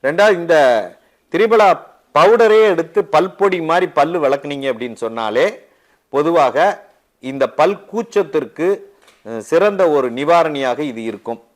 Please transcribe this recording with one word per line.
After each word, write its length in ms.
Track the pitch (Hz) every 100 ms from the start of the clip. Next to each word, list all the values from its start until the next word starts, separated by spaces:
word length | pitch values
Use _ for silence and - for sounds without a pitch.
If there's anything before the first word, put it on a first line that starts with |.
ரெண்டாவது, 300 | 131 165 208
இந்த 640 | 190 170 160 135 117 92 - _ _ _
திரிபலா 480 | 165 220 220 208 160 - _ _ 143
பவுடரே 440 | 175 226 226 214
எடுத்து 420 | 220 170 160 -
பல்பொடி 560 | 202 156 185 - 196 185
மாதிரி 260 | 160 170 185
பல்லு 320 | 151 147 175
விளக்குனீங்க 520 | 143 139 147 143 135
அப்படின்னு 220 | 117 123
சொன்னாலே, 720 | 110 113 113 110 110 175 220 _ _ _ _ _
பொதுவாக 800 | 135 151 170 135 131 180 - - _ _ _
இந்த 280 | 127 135 131
பல் 360 | - 160 202
கூச்சத்திற்கு, 920 | - 208 233 202 175 156 131 - 165 196 - _ _ _ -
அஹ், 100 | 113
சிறந்த 500 | 104 165 202 202 180
ஒரு 240 | 147 127
நிவாரணியாக 640 | 117 147 170 160 143 135 120
இது 240 | 151 113
இருக்கும். 400 | 113 104 - 117 _